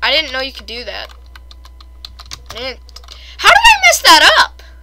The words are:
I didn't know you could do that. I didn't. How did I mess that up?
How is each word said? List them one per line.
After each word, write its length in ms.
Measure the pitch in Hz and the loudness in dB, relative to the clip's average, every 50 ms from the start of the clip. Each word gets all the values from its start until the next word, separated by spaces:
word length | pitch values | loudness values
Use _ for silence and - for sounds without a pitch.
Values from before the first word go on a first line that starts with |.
I 80 | - 226 | -2 -2
didn't 220 | 262 302 320 285 | -2 -2 -4 -4
know 80 | 254 262 | -8 -8
you 120 | 262 269 | -8 -10
could 140 | 262 - 220 | -12 -16 -18
do 180 | - 220 233 247 | -16 -16 -16 -14
that. 240 | 208 190 196 220 - - - - - - - - - - - - - - - - - - - - - - - - - - - - - | -14 -14 -16 -16 -16 -20 -20 -20 -20 -20 -20 -20 -20 -20 -20 -20 -20 -20 -20 -20 -20 -20 -20 -20 -20 -20 -20 -20 -20 -20 -20 -20 -18
I 40 | - | -16
didn't. 260 | 214 247 262 247 - - - - - - - - - - - - - | -12 -12 -12 -12 -14 -18 -20 -20 -20 -20 -20 -20 -20 -20 -20 -16 -4
How 100 | - 403 | 0 2
did 80 | 679 | 2
I 200 | 807 906 932 880 807 762 | 4 4 4 2 4 2
mess 160 | 719 - - | 0 0 2
that 360 | - 508 339 311 294 339 622 622 | 4 4 4 6 6 4 4 2
up? 240 | 180 - - - - - - - | 0 -2 -4 -16 -20 -20 -20 -20